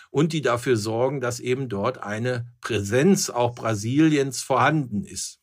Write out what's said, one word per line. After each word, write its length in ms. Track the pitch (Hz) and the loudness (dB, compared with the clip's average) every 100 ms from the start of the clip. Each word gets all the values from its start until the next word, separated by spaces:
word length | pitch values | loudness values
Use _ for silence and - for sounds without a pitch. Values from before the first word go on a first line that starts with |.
| - | -6
und 220 | 139 160 | 0 0
die 100 | 160 | 0
dafür 340 | 127 120 135 117 | 0 0 2 0
sorgen, 420 | 104 113 135 143 | 0 0 0 -2
dass 200 | 123 120 | -4 -4
eben 280 | 123 127 131 | -2 -2 -2
dort 360 | 98 113 127 | -2 -2 -4
eine 420 | 101 107 123 123 120 - | -6 -4 -2 -4 -6 -10
Präsenz 720 | - 107 98 123 175 196 - | -4 -2 0 4 6 4 2
auch 240 | 120 120 120 | 0 -2 -2
Brasiliens 880 | 113 107 110 139 160 147 135 - | -4 -2 0 4 4 4 0 -4
vorhanden 600 | - 127 131 156 127 101 | 0 2 4 2 0 -4
ist. 360 | - 98 - - | -6 -8 -12 -12